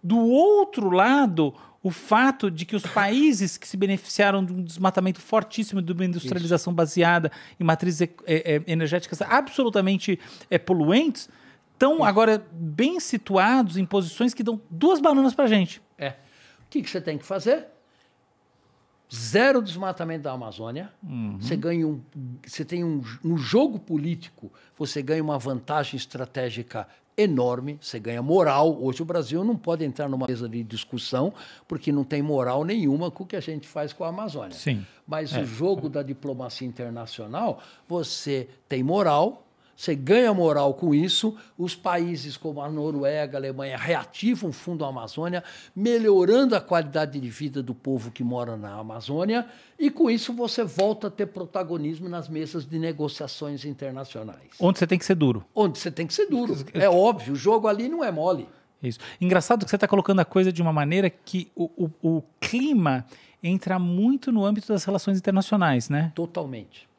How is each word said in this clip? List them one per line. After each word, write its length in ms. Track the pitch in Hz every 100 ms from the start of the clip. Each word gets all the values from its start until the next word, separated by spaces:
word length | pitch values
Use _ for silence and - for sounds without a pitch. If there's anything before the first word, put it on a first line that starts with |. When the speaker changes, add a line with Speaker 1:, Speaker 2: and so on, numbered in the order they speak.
Speaker 1:
Do 160 | 170 233
outro 680 | 233 254 359 415 403 403 202
lado, 640 | 185 208 277 262 165 151 - - _
o 60 | 190
fato 580 | 165 - 214 262 269 202
de 120 | 160 175
que 100 | 214
os 80 | 170
países 720 | - 202 240 302 226 190 -
que 100 | -
se 80 | 196
beneficiaram 680 | 190 196 - - 202 196 185
de 80 |
um 100 | 180
desmatamento 560 | 170 165 190 190 185 185
fortíssimo, 640 | - 220 208 - 214 196
de 100 | 170
uma 140 | 175 185
industrialização 680 | 175 135 180 170 175 -
Speaker 2:
Isso. 40 | 170
Speaker 1:
baseada 540 | 160 180 165 170 160 - - -
em 40 |
matrizes 380 | 170 160 180 156
e-, 80 | 175 - -
é, 300 | 160 160 151
é, 80 | 165
energéticas 500 | 160 160 175 175 165
absolutamente, 920 | 196 254 277 - 247 208 190 196 - 180 - - -
é, 80 | 180
poluentes, 680 | - 185 151 208 320 - - _ - _ _
estão 220 | _ 262 320
Speaker 2:
Isso. 80 |
Speaker 1:
agora 420 | 233 196 220 220 214
bem 460 | 165 165 151 254 359
situados 760 | - 233 - 196 196 262 220 170
em 80 | 185
posições 480 | 202 170 - 240
que 100 | -
dão 180 | 220 226 -
duas 320 | 165 302 370
bananas 320 | 302 277 269
pra 140 | 254 269
gente. 340 | 214 175 - _ _
Speaker 2:
É. 120 | 139
O 20 | 135 _ _ _ _ _
que 120 | 302
que 80 | -
você 120 | 185
tem 160 | 170 151
que 80 | -
fazer? 400 | 196 180 302 - _ _ _ _ _ _ _ _ _ _ _ _ _ _
Zero 480 | 117 117 151 262 262
desmatamento 640 | 208 170 196 185 165 165
da 100 | 143
Amazônia. 580 | 127 117 98 110 127 196 _
Speaker 1:
Uhum. 360 | 190 131 110 101
Speaker 2:
Você 160 | 113 170
ganha 320 | 156 170 160
um, 140 | 147 123 151 127 123 -
você 200 | - 151
tem 180 | 175
um, 180 | 170 151 117 120
no 140 | 160 165
jogo 420 | 127 220 294 214
político, 720 | - 160 151 170 - _ 104 _ _ _
você 240 | 147 151
ganha 220 | 135 160
uma 160 | 151 147
vantagem 560 | 123 127 - 151 143 135
estratégica 920 | - 127 127 - 127 110 117 123 98 _ _ -
enorme, 640 | 208 143 123 123 131 147
você 200 | - 117
ganha 200 | 107 117
moral. 560 | 127 180 160 135 156 156
Hoje 180 | 131 127
o 40 | 160
Brasil 400 | 175 131 156 202
não 100 | 226
pode 300 | - 165 151
entrar 240 | 127 147
numa 180 | 131 127
mesa 220 | 123 117
de 120 | 117
discussão, 720 | 113 110 - 123 - 131 156 202 - - _
porque 200 | 143 -
não 140 | 143
tem 180 | 135 147
moral 440 | 147 143 123 127 156
nenhuma 440 | 220 156 143 175
com 140 | -
o 20 | 185
que 100 | 196
a 40 |
gente 240 | 156 156 135
faz 280 | - 147
com 100 | -
a 60 | 165
Amazônia. 480 | 180 214 147 101 -
Speaker 1:
Sim. 280 | - 117 95 _ -
Speaker 2:
Mas 260 | 156 156
Speaker 1:
É. 60 | 135
Speaker 2:
o 60 | 117
jogo 420 | 110 170 196 156
da 160 | 139
diplomacia 640 | 135 135 143 127 127 - 131
internacional, 960 | 120 120 117 113 - 107 135 226 - - - _
você 640 | 175 165 - - 139 127 - _
tem 160 | 131
moral, 640 | 131 185 180 147 185 277 _ _ _ _
você 180 | - 147
ganha 380 | 131 214 247
moral 400 | 196 165 147 139
com 180 | 139 175 147
isso. 420 | 180 - 220 214 - _
Os 200 | 175 -
países 600 | 190 175 170 165 139 131
como 280 | 160 147
a 40 | 143
Noruega, 680 | 156 151 147 147 151 147 139
a 20 |
Alemanha 380 | 135 135 139 127
reativam 720 | 127 170 - - 208 254 196
o 40 |
Fundo 300 | 131 - 170
Amazônia, 600 | 147 131 110 - 170 175 170 - - -
melhorando 800 | 208 233 220 196 180 233 269 214
a 40 |
qualidade 600 | - 175 151 147 151 139
de 100 | 123
vida 320 | 110 147 131
do 140 | 127 117
povo 340 | - 135 113
que 140 | 113
mora 340 | 120 123 120 110
na 160 | 104
Amazônia. 760 | 101 110 113 113 147 190 233 240 - _ _
E 140 | 294
com 180 | - 330
isso 240 | 226 -
você 300 | 240 233 -
volta 420 | 214 135 196 214 214
a 20 |
ter 160 | - 202
protagonismo 800 | 185 175 190 175 170 147 156 180
nas 180 | 175 143
mesas 380 | 156 156 170 135
de 140 | 160
negociações 840 | 165 151 151 - 143 - 147 143 143
internacionais. 840 | 135 139 131 135 120 110 - - -
Speaker 1:
Onde 200 | 180 185
você 80 | 175
tem 100 | 180
que 80 | -
ser 80 |
duro. 320 | 180 147 117 -
Speaker 2:
Onde 240 | - 202 139
você 140 | 175
tem 160 | 131 165
que 60 | -
ser 100 | 403
duro. 320 | 277 240 165 139
Speaker 1:
Eu 80 | -
Speaker 2:
É 80 | 190
óbvio, 440 | 175 208 202 120
o 20 | 139
jogo 320 | 151 226 214
ali 200 | 208 240
não 160 | 339
é 80 | 269
mole. 380 | 165 165 170 - - _ _
Speaker 1:
Isso. 160 | 127 113 - -
Engraçado 420 | 180 185 - 240
que 60 | 196
você 80 | 202
tá 100 | 202
colocando 340 | 202 190 196
a 40 | 165
coisa 260 | 190 190
de 80 | 170
uma 140 | 170
maneira 340 | 156 143 180 190
que 440 | - - 185 170 -
o, 100 | 170 - 170 -
o, 160 | 170 165
o 60 | - _
clima 640 | - 233 277 262 160 131 - - - _
entra 340 | - 185 - 185
muito 540 | 175 175 214 269 -
no 120 | 226
âmbito 260 | 202 214 -
das 100 | 208 -
relações 340 | 196 - 190
internacionais, 680 | 180 190 190 208 170 127 117
né? 240 | 147 160 151
Speaker 2:
Totalmente. 720 | 170 175 151 123 95 - _